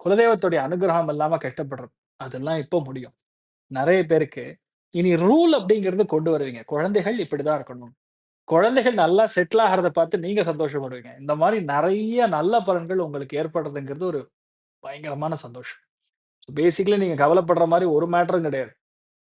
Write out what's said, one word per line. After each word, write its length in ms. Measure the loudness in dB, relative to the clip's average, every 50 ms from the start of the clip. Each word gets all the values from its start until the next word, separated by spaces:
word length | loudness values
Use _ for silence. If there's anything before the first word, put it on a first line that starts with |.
| -2
குலதெய்வத்துடைய 560 | 0 2 4 4 4 2 2 0 0 0 -2
அனுகிரகம் 500 | -2 -2 -2 -2 0 0 0 0 0 -2
இல்லாம 280 | -2 -2 -2 -2 -2
கஷ்டப்படுறது. 540 | -2 -4 -6 -8 -8 -10 -10 -10 -14 -14 -16 _ _ _ _ _
அதெல்லாம் 420 | -16 -14 -12 -12 -8 -6 -4 -4
இப்போ 240 | -4 -4 -2 -2 -2 -2
முடியும். 300 | -4 -8 -12 -14 -16 _ _ _ _ _ _ _ _ _ _ _
நிறைய 360 | -10 -6 -2 2 2 2 2 2
பேருக்கு 540 | 2 2 2 2 0 -6 -12 -14 -14 -16 -20 _ _ _ _ _ _
இனி 240 | -4 0 2 2 2
ரூல் 440 | 4 4 4 4 6 6 4 4 2
அப்படிங்கிறது 460 | 2 2 0 0 0 0 0 0 0
கொண்டு 340 | 0 0 0 0 0 0 0
வருவீங்க. 240 | -2 -4 -8 -12 -10
குழந்தைகள் 560 | -6 -4 -2 -2 0 0 0 0 -2 -4 -4
இப்படிதான் 440 | -6 -6 -6 -4 -2 -2 -2 -2 -4
இருக்கணும். 340 | -10 -16 -18 -18 -20 -20 _ _ _ _ _ _ _ _ _ _
குழந்தைகள் 500 | 2 4 4 4 4 4 2 2 2 2
நல்லா 360 | 2 4 4 4 4 4 2 2
செட்டில் 220 | 0 0 2 2
ஆகிறத 320 | 2 4 4 2 2 0 2
பார்த்து 280 | 2 0 0 0 0
நீங்க 260 | -4 -4 -2 -2 0 0
சந்தோஷப்படுவீங்க. 760 | 0 -2 -2 -2 -4 -4 -6 -6 -8 -10 -14 -16 -18 -20 -8
இந்த 160 | -4 -4 0
மாதிரி 280 | 2 2 2 2 0 -2
நிறைய 640 | -2 0 0 2 2 0 0 -2 -2 0 0 2
நல்ல 320 | 2 2 0 0 2 2 2
பலன்கள் 380 | 2 0 -2 -2 -2 -4 -4
உங்களுக்கு 460 | -4 -4 -4 -6 -8 -8 -6 -6 -6 -4
ஏற்படுறதுங்கிறது 600 | -4 -4 -6 -6 -6 -8 -10 -10 -10 -8 -6 -6
ஒரு 280 | -6 -6 -6 -8 -12 _ _ _ _ _ _ _ _ _ _
பயங்கரமான 560 | -16 -14 -14 -12 -10 -10 -8 -6 -6 -6 -6
சந்தோஷம். 480 | -8 -10 -14 -18 -16 -16 -16 -18 -18 _ _ _ _ _ _ _ _ _ _ _ _
So 160 | _ -8 -2
basically 420 | 0 2 2 2 2 0 2 2
நீங்க 300 | 2 0 0 2 2 4
கவலைப்படுற 400 | 4 4 4 4 2 2 2 4
மாதிரி 220 | 4 4 2 2 2
ஒரு 200 | 2 0 0 2
மேட்டரும் 320 | 0 0 2 2 0 -2
கிடையாது. 340 | -2 -2 -4 -4 -6 -8 -12 _ _ _ _ _ _ _ _ _